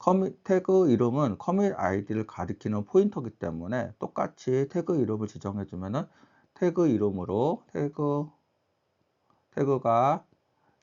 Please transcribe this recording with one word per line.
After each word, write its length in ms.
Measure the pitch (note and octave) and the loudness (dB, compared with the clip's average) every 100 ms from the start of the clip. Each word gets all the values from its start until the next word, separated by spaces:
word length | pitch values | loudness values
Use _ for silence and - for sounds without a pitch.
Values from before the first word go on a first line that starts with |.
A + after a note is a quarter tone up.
커밋, 420 | - F#3+ F#3+ - | 2 2 2 -4
태그 460 | - F#3 F#3 F#3+ F3+ | 0 2 4 4 6
이름은 480 | A#2 A#2+ C3 C#3 F#2 | 4 4 2 0 -2
커밋 360 | - F#3 G3+ - | -2 0 0 0
아이디를 480 | F#2+ F#2+ G2+ A2 G#2+ | 0 0 -2 -4 -4
가리키는 600 | - F2 G2+ A2 G#2 G#2 | -6 -8 -6 -4 -4 2
포인터이기 520 | F#3 G3+ F3+ A#2 - | 2 2 0 -8 -8
때문에 560 | E2+ E2 F2 B2 A#2+ G#2+ | -8 -6 -4 -4 -6 -8
똑같이 680 | - - - - - B2+ C#3 | -8 -4 -6 -6 -2 -2 0
태그 280 | F3 E3 E3+ | -4 -2 -2
이름을 280 | A2 G#2+ G#2+ | -2 -2 -6
지정해 400 | - G2+ G2+ G2 | -8 -8 -6 -8
주면은 400 | F2+ F#2+ B2 - _ _ _ _ - | -8 -6 -6 -6 _ _ _ _ -2
태그 320 | F3+ F3 E3 | -2 2 2
이름으로 760 | A2 G#2 G2 F2+ G2 C#3 A3 - | 4 2 -2 -2 0 0 -2 -6
태그, 560 | - C#3+ C#3+ D3 C#3+ D3 - _ _ _ _ _ _ _ _ _ _ _ | -6 -6 -4 -2 -2 -4 -12 _ _ _ _ _ _ _ _ _ _ _
태그가 760 | - C#3 C3+ B2 A#2 C3 D#3+ - _ _ _ _ _ | -2 0 0 2 2 2 0 -6 _ _ _ _ _